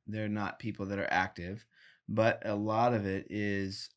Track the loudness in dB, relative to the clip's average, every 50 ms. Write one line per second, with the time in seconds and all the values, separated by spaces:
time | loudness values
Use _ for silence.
0 | _ -6 -4 -4 -2 0 0 0 0 -2 -4 -4 -6 -6 -4 -4 -4 -2 -2 -2
1 | 0 2 2 2 0 0 -4 -8 -8 -6 -8 -8 -12 _ _ -20 -20 -20 -20 _
2 | _ -2 2 6 6 6 4 2 -2 -2 -2 0 0 2 2 4 4 4 4 2
3 | 2 0 -2 -2 -4 -4 -4 -2 0 0 0 0 -2 -4 -6 -8 -12 -14 _